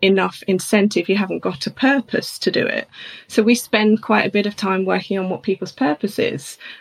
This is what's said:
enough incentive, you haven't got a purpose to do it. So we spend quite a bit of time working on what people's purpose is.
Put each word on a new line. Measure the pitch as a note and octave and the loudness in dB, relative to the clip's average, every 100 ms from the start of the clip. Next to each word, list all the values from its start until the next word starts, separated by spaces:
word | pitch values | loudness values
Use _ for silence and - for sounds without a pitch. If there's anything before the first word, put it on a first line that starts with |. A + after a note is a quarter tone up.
enough | F#3+ G3 F#3 - - | 4 4 2 -2 -2
incentive, | F#3 - G#3 G#3 F3+ E3+ | -2 2 2 2 2 0
you | G3 | 0
haven't | F#3+ E3+ | 0 -2
got | - D3 - | -4 -6 -8
a | |
purpose | - C4+ C#4 - - - - | -2 2 2 0 -4 -4 -6
to | - | -2
do | F3+ - | 0 0
it. | - - - - - - | -4 -6 -12 -20 -20 -4
So | - | 2
we | A3 | 4
spend | A#3+ - G#3+ G#3+ G#3+ | 2 2 2 4 2
quite | - G#3+ G3 | 2 2 2
a | |
bit | G#3 G3+ | 0 -2
of | G#3 | -2
time | G3 F#3+ F#3+ | -2 0 0
working | F#3 - G3 | -2 -2 -4
on | F#3 | -2
what | F3+ | -4
people's | - F#3+ F#3 | -4 -4 -6
purpose | - C4+ D4 G3+ - | -4 -2 -2 -4 -2
is. | - C#3 - - - - | -2 -4 -10 -16 -18 -20